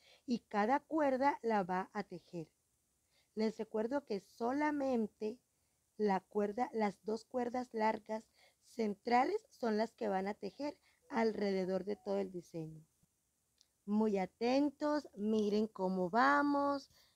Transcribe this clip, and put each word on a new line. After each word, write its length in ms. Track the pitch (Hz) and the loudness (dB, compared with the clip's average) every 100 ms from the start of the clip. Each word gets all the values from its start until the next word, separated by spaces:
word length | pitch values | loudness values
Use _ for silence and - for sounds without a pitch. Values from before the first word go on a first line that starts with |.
| _ - | _ -20
y 140 | - 233 | -4 -4
cada 420 | - 208 214 277 | -2 0 2 2
cuerda 580 | - 311 285 254 277 302 | 0 0 2 2 0 0
la 220 | 226 220 | 0 0
va 260 | 180 185 190 | 0 -4 -4
a 100 | 214 | -8
tejer. 460 | 196 175 - 175 156 _ _ _ _ _ _ _ _ | -8 -12 -12 -12 -12 _ _ _ _ _ _ _ _
Les 240 | - 220 214 | -2 -2 -2
recuerdo 480 | 214 220 226 285 277 | -6 -4 -2 -2 -2
que 140 | 202 | -6
solamente 1160 | - - 233 277 302 294 269 247 214 - 214 247 _ _ _ _ _ - | -6 -6 -2 0 0 0 0 0 -2 -4 -8 -8 _ _ _ _ _ -2
la 220 | 208 190 | 0 0
cuerda, 500 | - 208 208 208 247 | -2 -2 -2 -2 -4
las 320 | 226 208 180 | 0 -2 -2
dos 220 | 185 220 - | -6 -6 -4
cuerdas 480 | 254 240 247 247 | -4 -2 -4 -6
largas 500 | 226 214 220 - 220 - _ _ _ | 0 0 0 -6 -8 -8 _ _ _
centrales 720 | _ - 220 202 - 240 285 415 - | _ -4 -2 -2 2 4 4 0 -6
son 260 | - 233 214 | -4 0 0
las 160 | 226 | 0
que 160 | - 220 | -2 -2
van 200 | 190 196 | 0 -2
a 60 | |
tejer 440 | 208 196 - 294 - _ _ _ | -6 -10 -6 -8 -8 _ _ _
alrededor 720 | 226 226 208 202 190 185 190 | 0 0 2 0 0 0 -2
de 120 | 185 208 | -2 -6
todo 200 | - 196 | -2 -2
el 100 | 190 | -2
diseño. 560 | 180 - 165 160 156 160 _ _ _ _ _ _ _ _ _ | -8 -10 -10 -10 -12 -20 _ _ _ _ _ _ _ _ _
Muy 320 | - 208 220 196 | -2 2 2 2
atentos, 960 | 185 _ 233 262 294 - 302 294 - | -2 _ 2 2 2 0 -2 -2 -4
miren 520 | 208 208 220 208 208 214 | -6 0 2 2 2 0
cómo 420 | - 185 185 180 | -2 -2 0 0
vamos. 840 | 214 269 285 294 285 285 285 - _ _ | 2 4 4 4 2 0 -2 -6 _ _